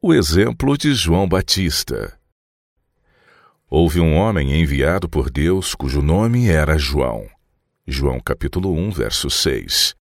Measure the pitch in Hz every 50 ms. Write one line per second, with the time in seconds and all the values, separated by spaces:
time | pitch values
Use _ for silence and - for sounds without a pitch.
0 | - 185 160 143 92 73 80 90 104 120 113 - - 135 143 143 - 151 139 120
1 | 85 85 82 90 98 90 90 92 95 - - 95 95 80 71 - - - 65 52
2 | 50 50 - _ _ _ _ _ _ _ _ _ _ _ _ _ _ _ _ _
3 | _ _ _ _ _ _ _ _ _ _ _ _ _ _ - 73 85 82 76 87
4 | 82 80 78 80 101 113 107 82 69 67 71 78 85 76 71 67 65 76 87 98
5 | - 80 - 76 64 60 62 69 71 82 92 95 92 - - - 69 67 65 71
6 | 71 73 80 95 110 117 120 123 120 110 85 78 76 73 78 78 71 65 71 73
7 | 65 62 57 55 50 - - _ _ _ _ _ _ _ _ _ _ - 67 65
8 | 69 69 64 64 - - 57 - - 71 - 90 92 98 87 78 90 107 98 78
9 | 57 55 - - - 69 65 - - - 65 55 50 50 - - - - - _